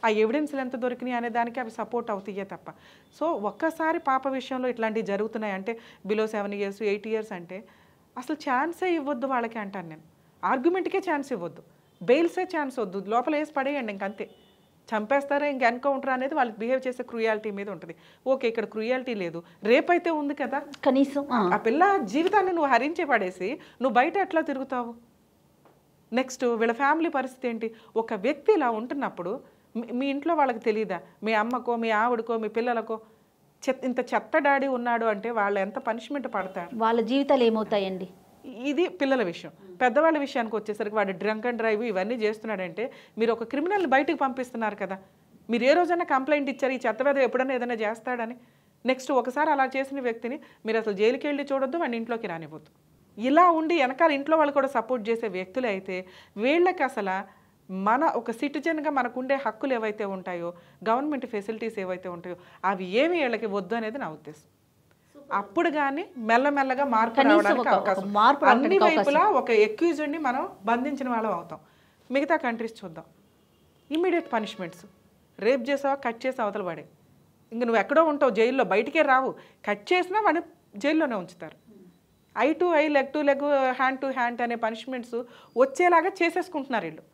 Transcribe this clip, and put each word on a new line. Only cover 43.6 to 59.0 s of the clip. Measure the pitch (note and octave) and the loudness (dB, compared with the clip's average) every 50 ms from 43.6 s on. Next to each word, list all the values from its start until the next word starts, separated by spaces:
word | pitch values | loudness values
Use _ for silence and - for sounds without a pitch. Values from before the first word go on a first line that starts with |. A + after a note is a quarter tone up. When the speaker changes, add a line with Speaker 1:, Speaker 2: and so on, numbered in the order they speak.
| D4 F4 G4+ G#4 F#4 C#4+ | -2 0 0 0 0 2
Speaker 1:
బయటకు | A#3+ C4+ D4 D4+ E4 | 2 2 2 2 0
పంపిస్తున్నారు | C4+ D4 C4+ B3 B3 B3+ B3 - B3 A3+ G#3+ G#3 | 0 0 -2 -2 -4 -8 -8 -6 -4 -4 -4 -4
కదా. | G3+ G3+ F3+ F#3+ F#3+ - _ _ _ _ _ _ - _ _ | -4 -6 -8 -8 -10 -12 _ _ _ _ _ _ -20 _ _
మీరు | A3+ A#3+ A#3 | -2 2 4
ఏ | B3+ D4 | 6 6
రోజైనా | E4+ F4 D#4 F4 E4+ F4 | 6 4 2 2 -2 0
కంప్లైంట్ | F4 D4+ C4 C4 C4 D4+ D4 C#4+ C4+ | 0 0 0 2 2 0 2 2 -2
ఇచ్చారు | B3+ - - B3+ C4 | -4 -2 -2 -2 -2
ఈ | B3 - A#3+ | 0 -2 -2
చెత్త | G#3+ A3 C4 | -2 0 2
వెధవ | C#4+ C#4+ C#4 | 2 4 4
ఎప్పుడైనా | C4 A#3+ B3 B3+ C4 C4 C#4 | 2 2 2 0 0 0 0
ఏదైనా | B3 A#3 A#3+ B3 | -2 -2 -4 -4
చేస్తాడని? | A3 A3 G#3 A3+ A3+ - - B3 A#3+ A#3 A3+ B3 B3 - _ _ _ _ _ _ _ _ | -2 -2 -4 -4 -4 -6 -6 -4 -4 -4 -8 -8 -14 -20 _ _ _ _ _ _ _ _
నెక్స్ట్ | A#3 C4 B3+ - - | -2 -2 -2 0 0
ఒకసారి | D4 B3+ A#3 B3+ B3 D4 D4+ D#4 | 2 2 2 0 0 0 2 2
అలా | D4+ C#4 C4+ | 4 2 2
చేసిన | B3+ B3+ C4+ C4+ C4+ C#4 C#4 | 0 0 -4 -4 -4 -6 -4
వ్యక్తిని | B3+ B3 A#3 A#3 A#3 A#3 B3+ D#4 - - - _ _ | -4 -4 -4 -4 -6 -8 -8 -8 -12 -16 -20 _ _
మీరు | G#3+ A3 A3+ | -2 0 0
అసలు | A3 A3 G3+ | 0 0 0
జైలుకి | F#3+ G#3+ A3 B3+ C4 - D4 | 2 4 4 4 2 -2 -2
వెళ్ళి | D4 C#4 C#4+ C#4+ C#4 | -2 -2 -2 -2 -2
చూడొద్దు, | C4+ C4 C4 C4 E4+ | 0 0 0 -2 -2
వాడిని | E4+ C4+ A#3 A#3 | -2 -2 -4 -6
ఇంట్లోకి | A3+ A3+ A#3+ A3+ A#3 G3+ | -4 -6 -6 -6 -6 -8
రానివ్వద్దు. | E3+ E3 E3 D3 D#3 D#3+ - - _ _ _ _ _ _ _ _ _ - | -8 -8 -10 -12 -16 -18 -20 -20 _ _ _ _ _ _ _ _ _ -4
ఇలా | G#3+ B3+ C#4 D#4+ F4+ F4+ | 0 4 6 6 6 6
ఉండి | E4+ D#4+ D#4+ D#4+ E4+ | 6 4 2 0 2
వెనకాల | E4+ C4 B3 C4 C4 E4+ E4 | 2 2 0 2 4 4 4
ఇంట్లో | D4 C#4 C#4 C#4+ D#4+ D#4+ | 4 2 0 2 4 4
వాళ్ళు | D4+ D4 C#4+ | 4 4 4
కూడా | C#4+ C4 C4 | 2 0 2
సపోర్ట్ | C4 B3+ A3+ - B3+ B3+ G#3 G#3+ | 0 -2 -2 0 -2 -4 0 -2
చేసే | A#3 A3+ A#3 A3 | -2 -2 -2 -4
వ్యక్తులు | F3+ F#3 F#3 F#3 - C4 B3+ A#3+ | -4 -6 -8 -6 -6 -4 -2 -2
అయితే | G3+ F#3+ F#3+ G3 F#3 F3+ F#3 F#3 - - - _ _ G3+ | -2 -4 -6 -6 -8 -8 -8 -10 -18 -20 -20 _ _ -2
వీళ్ళకి | G#3+ B3+ D4 F4 F4 F#4 F4+ F4+ F#4+ | 0 2 4 4 4 2 2 0 -2
అసలు | B3+ B3+ - G3+ F#3+ F#3 F#3+ G3 - - _ _ _ _ _ _ _ F#3 | -2 -2 -2 -4 -2 -2 -4 -6 -8 -16 _ _ _ _ _ _ _ -8
మన | F#3+ F#3+ G3+ A3 C4 D#4 | -2 2 2 2 4 2
ఒక | D#4+ - A#3 A#3 - | 2 0 0 -4 -4
సిటిజన్గా | A3+ A#3 - C#4+ C#4+ D#4 C4+ E4 E4 D#4 C#4+ D#4 | -6 -4 -4 -4 -4 -2 -2 -2 -2 0 -2 -2
మనకుండే | D4 C4+ | 0 0